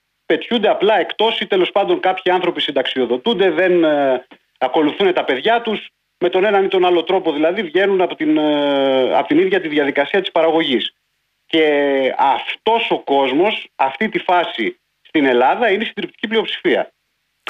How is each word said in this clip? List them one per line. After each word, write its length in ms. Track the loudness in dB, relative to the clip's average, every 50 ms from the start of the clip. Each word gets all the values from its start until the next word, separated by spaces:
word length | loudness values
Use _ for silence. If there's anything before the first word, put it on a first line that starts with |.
| _ _ _ _ _
Πετιούνται 420 | -2 -2 -2 -2 -2 -2 0 2 0
απλά 300 | 0 2 2 2 2 2
εκτός 420 | 0 -2 -2 -2 -2 -2 -2 -4
ή 60 | -4
τέλος 240 | -2 0 0 0 0
πάντων 300 | 0 0 0 0 0 0
κάποιοι 320 | 0 -2 -2 -2 0 0
άνθρωποι 280 | 0 0 0 -2 -4 -4
συνταξιοδοτούνται, 880 | -4 -4 -2 -2 -2 -2 -2 -2 -2 -2 -2 -2 -2 -2 0 2 2 2
δεν, 340 | 2 2 2 2 2 2 2
ε, 420 | 2 2 2 2 0 0 -2 -4 -10 -20 -20 _ _ _ -4
ακολουθούν 540 | -4 -2 0 0 0 0 0 0 0 0
τα 120 | 0 0 -2
παιδιά 360 | -2 -2 -2 0 0 0 0
τους. 280 | 0 -4 -6 -6 -8 -12 _ _ _ _ _ -4
Με 100 | -2 0
τον 160 | 0 2 2
έναν 200 | 2 2 2 2
ή 40 | 2
τον 160 | 2 2 2
άλλο 180 | 2 2 2
τρόπο 300 | 0 0 -2 -2 0 -2
δηλαδή 300 | -2 0 0 0 0 -2
βγαίνουν 380 | -4 -2 0 0 2 2 2 2
από 140 | 0 0 -2
την, 220 | -2 0 0 2
ε, 800 | 2 2 0 0 0 0 0 0 0 2 2 2 2 2 2 2
από 100 | 0 0
την 120 | 2 2 2
ίδια 220 | 2 2 0 -2
τη 80 | -2 -2
διαδικασία 520 | -2 -2 0 0 0 -2 -2 0 0 -2
της 100 | -2 0
παραγωγής. 640 | 0 0 2 2 2 0 0 0 -2 -2 -2 -6 -12 _ _ _ _ _ _ _ _ _ _
Και 680 | _ 0 2 2 2 2 2 2 0 0 0 0 0 0 0
αυτός 720 | 2 2 0 0 -4 -8 -10 -6 -2 0 0 0 0 -2
ο 80 | -4 -4
κόσμος, 680 | -2 -2 0 0 0 0 2 0 0 0 -2 -4 -10 -10 _
αυτή 340 | -2 -2 -2 -2 -4 -4 -4
τη 100 | -4 -4
φάση 640 | -2 0 0 2 0 -2 -4 -6 -6 -6 -6 _ _ _ _ _
στην 220 | _ -4 0 2 2
Ελλάδα 460 | 2 4 4 4 2 2 2 0 0
είναι 120 | 0 0
η 40 | -2
συντριπτική 420 | -6 -8 -8 -10 -10 -10 _ -8 -4
πλειοψηφία. 640 | -2 -2 -2 -2 -4 -4 -2 0 0 0 -2 -4 _ _ _ _ _ _ _ _ _ _ -18